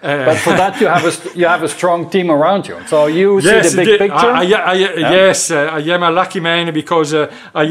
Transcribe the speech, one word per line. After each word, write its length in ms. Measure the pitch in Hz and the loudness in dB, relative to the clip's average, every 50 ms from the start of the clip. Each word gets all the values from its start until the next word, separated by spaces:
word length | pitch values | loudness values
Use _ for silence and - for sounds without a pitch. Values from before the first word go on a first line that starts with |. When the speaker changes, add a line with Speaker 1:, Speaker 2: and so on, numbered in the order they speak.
| - | -4
Speaker 1:
Uh, 220 | 143 143 143 131 | -4 -4 0 0
Speaker 2:
But 100 | 127 113 - | 0 0 0
for 140 | - 175 190 | 0 0 2
that, 260 | 175 180 202 190 - | 2 2 0 0 0
you 80 | 226 175 | 0 2
have 180 | 160 175 156 | 2 2 0
a 60 | 170 160 | 0 -4
st-, 240 | - - - - | -4 -10 -12 -4
you 100 | 175 175 | 0 0
have 160 | 165 175 170 160 | 2 2 0 -2
a 40 | 160 | -6
strong 420 | - - - 180 170 170 165 165 | -6 -2 0 0 0 0 -4 -2
team 180 | - 196 180 175 | -2 -2 0 2
around 360 | 156 143 151 165 196 196 160 | 2 2 2 2 0 0 -4
you. 100 | - 90 85 - | -8 -12 -14 -8
So 200 | - 160 151 151 | -2 0 0 2
you 320 | 151 156 170 190 202 202 196 | 2 2 2 2 2 2 2
Speaker 1:
Yes, 300 | 143 175 220 226 - 170 | 2 4 2 4 4 2
Speaker 2:
see 60 | 143 | 2
the 80 | 151 180 | 2 0
big 140 | 170 208 202 | 0 0 0
Speaker 1:
the, 0 | |
Speaker 2:
picture. 340 | 196 202 143 147 175 - - | 0 0 2 2 2 2 2
Speaker 1:
I, 100 | 165 180 | 0 0
I, 300 | 180 208 208 170 170 185 | 2 0 0 0 0 0
I, 20 | |
Speaker 2:
Yeah. 360 | 190 190 196 180 165 160 127 160 | 0 0 -2 -2 -2 -2 2 2
Speaker 1:
yes, 380 | 185 190 190 180 - - - | 4 4 4 2 0 -2 -2
uh, 200 | 170 147 143 156 160 156 | -2 -2 -2 -2 -4 -6
I 160 | 147 156 175 | -4 -2 -2
am 80 | 180 175 | 0 0
a 80 | 170 | 0
lucky 300 | 165 180 185 180 - 196 | 0 0 -2 -2 -4 -4
man 320 | 165 165 165 170 170 170 160 | -2 -2 -2 -2 -2 -2 -4
because, 420 | 156 151 - 180 165 156 143 156 | -6 -4 -2 0 0 0 0 0
uh, 140 | 156 151 143 - - - - _ | -2 -2 -2 -6 -16 -20 -10 _
I 120 | 165 151 156 | -2 -2 0